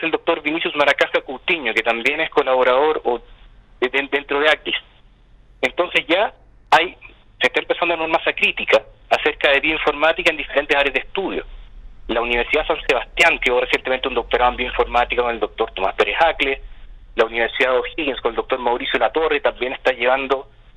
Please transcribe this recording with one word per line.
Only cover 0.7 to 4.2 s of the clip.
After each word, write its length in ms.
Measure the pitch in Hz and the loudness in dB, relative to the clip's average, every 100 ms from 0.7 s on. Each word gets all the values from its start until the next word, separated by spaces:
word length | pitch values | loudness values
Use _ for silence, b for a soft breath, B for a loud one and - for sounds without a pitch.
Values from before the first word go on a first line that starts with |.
| 151 | 2
Maracaja 460 | 143 139 160 165 | 2 4 2 0
Coutinho, 520 | - 131 - 170 120 | -4 -6 -4 -2 0
que 80 | 113 | 0
también 380 | 117 117 120 147 | 0 0 -2 -2
es 100 | 156 | 0
colaborador 720 | 151 131 131 123 127 156 151 127 | 0 2 4 4 4 4 2 -2
o 160 | 117 - - - - _ - | -4 -6 -20 -20 -20 _ -4
de-, 80 | 127 | -2
de-, 220 | 135 139 | 0 -2
dentro 300 | 143 | -4